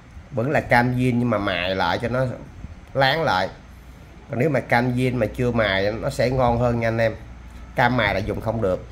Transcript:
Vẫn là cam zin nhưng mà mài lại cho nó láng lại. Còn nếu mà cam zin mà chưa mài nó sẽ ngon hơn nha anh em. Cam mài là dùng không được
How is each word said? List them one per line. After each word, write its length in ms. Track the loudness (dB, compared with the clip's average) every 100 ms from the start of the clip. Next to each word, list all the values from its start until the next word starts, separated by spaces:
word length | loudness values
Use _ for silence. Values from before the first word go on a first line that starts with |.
| -20 -20 -8
Vẫn 200 | -4 0
là 100 | 0
cam 360 | 4 4 4 2
zin 180 | 2
nhưng 160 | 2 2
mà 80 | 0
mài 360 | 0 -2 -2
lại 240 | 0 0 0
cho 60 | -2
nó 180 | -2 -2 -4 -14 -16 -16 -18 -6
láng 280 | 0 2 2
lại. 260 | 0 0 -2 -6 -20 -20 -20 -20 -20 -20 -8
Còn 80 | -2
nếu 120 | 0
mà 100 | 0
cam 360 | 0 0 2 0
zin 200 | 0 0
mà 100 | -2 0
chưa 140 | 0
mài 420 | 2 2 2 0
nó 180 | -2 -4
sẽ 200 | 0 0
ngon 280 | 2 2 2
hơn 220 | 2 2
nha 80 | 0
anh 100 | 2
em. 160 | 0 0 -14 -18 -18 -18 -8
Cam 220 | 2 2 4
mài 180 | 2
là 60 | 0
dùng 200 | -2 -4
không 220 | -2 0
được 240 | 0 0 -4